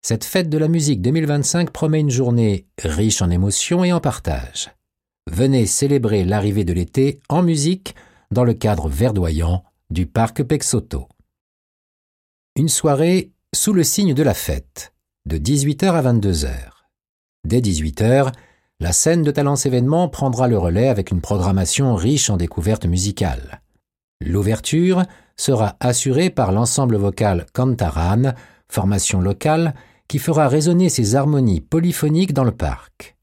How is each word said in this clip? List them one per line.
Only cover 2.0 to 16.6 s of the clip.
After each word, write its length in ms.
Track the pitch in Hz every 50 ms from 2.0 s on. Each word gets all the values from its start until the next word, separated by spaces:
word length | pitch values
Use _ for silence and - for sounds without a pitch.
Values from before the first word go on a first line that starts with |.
une 100 | 151 147
journée 560 | 123 123 131 123 120 120 117 107 101 92 - _ _ - -
riche 400 | 85 76 80 104 110 107 - 95
en 80 | 87
émotions 540 | 87 87 92 101 101 - - - 175 175 185
et 80 | 180 180
en 80 | 170
partage. 720 | - 151 - - - - 76 65 62 60 - - - - _ _ _ _ _ _ _ _ _ _ _ -
Venez 360 | 76 85 123 135 135 131 113
célébrer 580 | 95 - - - 139 143 139 113 110 107 104 92
l'arrivée 400 | 90 101 107 98 104 101 107 101
de 80 | 85 87
l'été 480 | 87 87 85 _ - 135 139 - - _ _
en 140 | 139 165 180
musique 520 | 170 165 151 139 160 185 185 _ - - - - _ _ _ _ _
dans 140 | 107 123 123
le 80 | 120 113
cadre 360 | - - 110 104 80 76 80
verdoyant 760 | 71 73 110 127 110 101 90 82 80 76 85 82 87 92 - _ _ _ _ _
du 160 | - 85 90
parc 360 | 80 _ 117 113 117 - - 143
Pexoto. 640 | 120 156 147 - - - 113 - - - 69 64 _ _ _ _ _ _ _ _ _ _ _ _ _ _ _ _ _ _ _ _ _ _ _ _ _ _ _ _ _ _
Une 120 | - 143 165
soirée 640 | - - - 156 143 131 156 170 180 185 - - _ _ _ _ -
sous 180 | - - - 208
le 120 | 185 160
signe 280 | - - - 208 185 139
de 100 | 127 156
la 120 | 135 98
fête, 580 | - - - 76 65 67 _ _ - - - _ _ _ _ _ _ _
de 140 | - 85 80
dix-huit 460 | 73 98 143 143 139 143 147 143 190
heures 100 | 196 175
à 80 | 165 139
vingt-deux 420 | 127 120 117 101 101 90 78 69
heures. 460 | 65 64 64